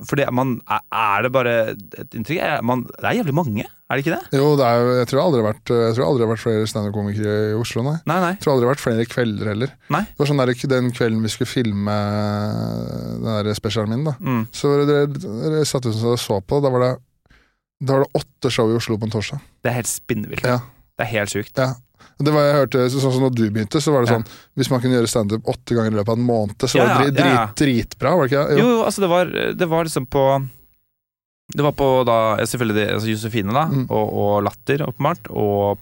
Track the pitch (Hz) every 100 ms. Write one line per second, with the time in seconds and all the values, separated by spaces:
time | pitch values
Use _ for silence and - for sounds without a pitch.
0 | - 143 135 123 135 113 - 107 - 107
1 | 110 101 127 131 120 117 107 101 95 -
2 | - 117 107 175 165 139 113 127 - -
3 | 104 208 170 143 147 104 - _ - 131
4 | 147 339 - 135 147 143 120 117 123 123
5 | 117 135 180 127 107 107 - 120 113 113
6 | 160 131 110 113 120 110 107 110 104 104
7 | 104 107 107 104 107 110 117 - 131 165
8 | 147 180 175 190 156 131 120 135 127 113
9 | 117 - 117 101 104 104 139 - - 151
10 | 214 - 143 143 127 123 127 127 123 123
11 | 120 110 110 - 127 135 113 101 104 104
12 | 104 104 104 104 104 110 113 113 117 120
13 | - 113 117 107 104 104 110 110 107 117
14 | 156 127 135 120 113 - 143 143 147 147
15 | 147 139 190 120 156 156 147 139 123 110
16 | 117 120 - 101 - 143 139 127 123 127
17 | _ _ _ _ _ _ _ - 131 135
18 | 165 - - - 127 120 110 113 - 107
19 | 110 110 - 143 - _ 120 120 107 -
20 | - 107 110 - 123 123 123 _ _ -
21 | - 110 104 101 - - 131 127 _ _
22 | - - 143 151 143 147 127 131 123 135
23 | 135 127 131 120 107 110 107 156 156 139
24 | 113 113 - - - - 123 127 127 123
25 | 117 123 101 110 131 123 - 120 110 107
26 | 104 113 120 117 104 - 127 - 220 175
27 | 139 131 - 127 107 - 147 120 104 -
28 | 127 180 131 139 147 147 240 233 220 202
29 | 185 175 180 53 58 - 175 165 165 151
30 | 131 139 135 139 131 - _ _ _ _
31 | _ _ _ _ - - 143 143 139 131
32 | 120 113 110 104 107 123 117 107 98 98
33 | 110 107 110 113 98 131 160 139 123 113
34 | 107 104 101 104 101 - - 143 - -
35 | 147 175 - - 104 101 101 101